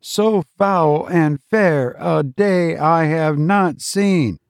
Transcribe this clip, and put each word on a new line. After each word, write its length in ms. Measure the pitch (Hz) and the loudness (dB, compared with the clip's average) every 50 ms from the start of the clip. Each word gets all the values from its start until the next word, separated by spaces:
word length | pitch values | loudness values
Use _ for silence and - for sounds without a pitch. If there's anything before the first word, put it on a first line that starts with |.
So 440 | - - - - 208 220 220 196 160 _ _ | -14 -8 -4 -2 0 0 0 0 -4 _ _
foul 500 | _ 196 196 196 180 160 151 147 156 - - | _ -2 0 0 0 2 2 0 0 -2 -2
and 320 | 170 170 160 151 151 139 _ _ | 0 0 2 2 -2 -4 _ _
fair 460 | - 220 208 180 156 143 131 120 123 - | 0 0 2 2 2 0 -2 -4 -6 -6
a 240 | - 175 165 156 | -4 -2 0 0
day 540 | 151 135 127 - 202 202 190 180 175 165 160 | -2 -4 -2 -2 0 2 2 2 0 0 -2
I 280 | - - 156 165 165 160 | 0 0 2 2 2 2
have 340 | 151 156 165 156 156 151 147 | 0 0 0 0 0 0 0
not 420 | 151 165 202 202 190 175 139 - | 0 2 2 2 2 0 -2 -6
seen. 580 | - - - 196 202 202 190 175 143 113 87 - _ | -10 -6 -2 0 2 2 2 2 0 0 -4 -8 _